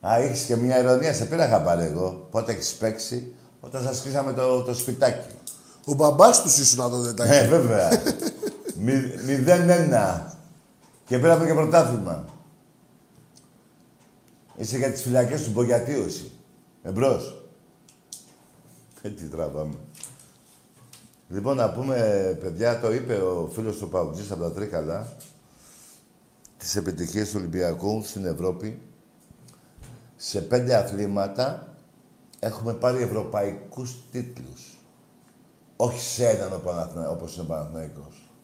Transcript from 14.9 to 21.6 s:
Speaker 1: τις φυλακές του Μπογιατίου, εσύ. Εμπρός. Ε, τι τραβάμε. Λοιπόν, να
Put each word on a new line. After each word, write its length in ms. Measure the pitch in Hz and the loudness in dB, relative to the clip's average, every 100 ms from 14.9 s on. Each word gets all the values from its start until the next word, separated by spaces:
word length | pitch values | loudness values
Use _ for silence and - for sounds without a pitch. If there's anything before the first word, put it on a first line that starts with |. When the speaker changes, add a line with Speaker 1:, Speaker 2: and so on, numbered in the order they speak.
Speaker 1:
τις 100 | 113 | -2
φυλακές 420 | 123 123 120 147 | 0 2 2 -2
του 60 | 120 | -4
Μπογιατίου, 520 | 104 120 117 123 143 | 0 2 2 0 -4
εσύ. 280 | 90 - - - _ _ _ _ | -4 -6 -14 -20 _ _ _ _
Εμπρός. 600 | - 95 135 - - - - _ _ _ _ _ _ - - _ _ _ _ - _ - | -8 0 2 0 -4 -14 -20 _ _ _ _ _ _ -20 -20 _ _ _ _ -20 _ -16
Ε, 60 | 104 | -14
τι 160 | 101 | -12
τραβάμε. 500 | 80 80 78 71 78 69 - - - - - _ _ _ _ _ - - - _ _ | -12 -8 -6 -6 -8 -10 -16 -20 -20 -20 -20 _ _ _ _ _ -20 -20 -20 _ _
Λοιπόν, 280 | 92 113 | -6 -4
να 160 | 135 | 0